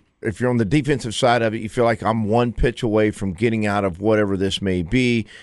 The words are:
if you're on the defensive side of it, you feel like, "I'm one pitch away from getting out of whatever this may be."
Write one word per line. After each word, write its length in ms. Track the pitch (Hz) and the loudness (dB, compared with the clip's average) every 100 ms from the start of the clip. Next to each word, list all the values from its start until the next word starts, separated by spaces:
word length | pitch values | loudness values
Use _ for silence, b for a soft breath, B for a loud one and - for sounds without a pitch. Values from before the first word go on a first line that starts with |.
| _ _ | _ _
if 160 | 110 92 | -8 -4
you're 80 | 123 | 0
on 80 | 123 | 0
the 80 | 104 | 2
defensive 480 | 151 143 135 117 | 0 0 -2 -4
side 300 | 101 123 120 | -2 2 2
of 100 | 113 | 0
it, 80 | 107 | -2
you 80 | 107 | -4
feel 140 | - | 0
like, 180 | 117 113 | 0 2
"I'm 220 | 95 113 107 | 0 0 0
one 260 | 117 120 | 2 0
pitch 300 | - 135 110 | 0 -2 0
away 300 | 117 107 107 | 0 2 2
from 220 | 104 98 | 0 -6
getting 340 | 82 117 113 107 | -2 0 0 0
out 180 | 101 98 | 0 -2
of 160 | 85 | -2
whatever 340 | 104 107 101 95 | 2 2 2 0
this 280 | 95 - | 0 -2
may 180 | 98 90 | -2 -2
be." 460 | 85 127 123 117 107 B | 0 0 2 0 -2 B